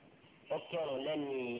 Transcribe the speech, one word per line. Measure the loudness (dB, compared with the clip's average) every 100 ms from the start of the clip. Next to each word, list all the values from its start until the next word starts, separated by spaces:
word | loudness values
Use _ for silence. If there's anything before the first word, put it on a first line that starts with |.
| -20 -20 -20 -20 -4
Ó | -4
kírun | 0 0 0 0
lẹ́ni | 2 0 2 0 0